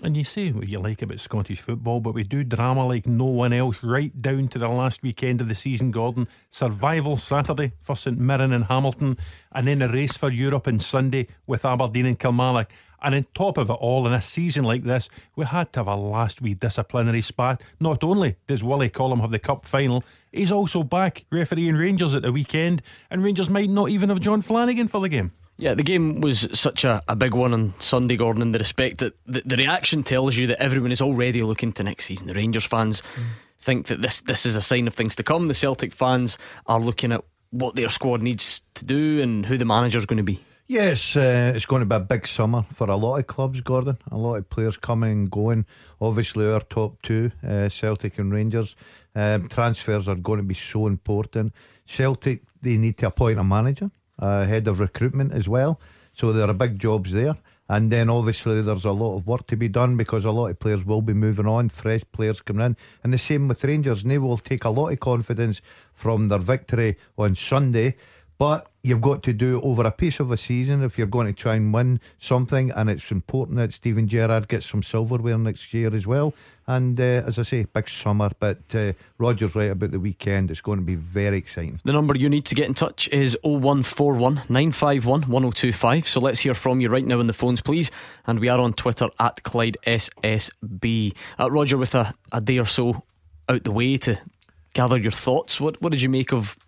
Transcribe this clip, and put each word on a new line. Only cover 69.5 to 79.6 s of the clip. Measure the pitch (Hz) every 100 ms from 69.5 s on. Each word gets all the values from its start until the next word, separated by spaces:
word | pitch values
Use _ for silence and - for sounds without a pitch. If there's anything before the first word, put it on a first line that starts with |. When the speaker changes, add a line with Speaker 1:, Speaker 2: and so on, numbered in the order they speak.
| 127
Speaker 3:
it |
over | 139 120
a | 113
piece | - 175 139
of | 131
a | 117
season | - 123 131 143
if | 131 -
you're | 107
going | 120 107
to | 92
try | 117 110
and | 107
win | 113 123 123 - _
something, | - 127 127 135 131
and | 101 107
it's | 80 -
important | 98 - 131 113 120
that | 113
Steven | - 120 110 107
Gerrard | 113 113 110 104
gets | 120
some | - 107
silverware | - 113 110 123 117 113
next | 113 85 -
year | 117 113
as | 107 95
well. | 135 151 - - _ -
And, | 127 127 123
uh, | 123 123 -
as | 113
I |
say, | 113 123
big | 107 113 -
summer, | - 107 104 101 -
but, | 104 - -
uh, | 113 104 90 - -
Roger's | 117 104 104
right | 107